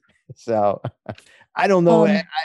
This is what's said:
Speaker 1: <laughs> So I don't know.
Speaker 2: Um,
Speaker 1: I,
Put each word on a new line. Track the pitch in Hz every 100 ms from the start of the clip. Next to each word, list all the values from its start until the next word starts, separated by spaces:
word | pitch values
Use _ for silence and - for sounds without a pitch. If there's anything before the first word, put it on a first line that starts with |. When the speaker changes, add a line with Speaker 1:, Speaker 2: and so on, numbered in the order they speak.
| _
Speaker 1:
<laughs> | _ -
So | - - 110 101 - - - - - _ _ _ -
I | 190
don't | 185
know. | 170 165 160
Speaker 2:
Um, |
Speaker 1:
I, | 202 175 151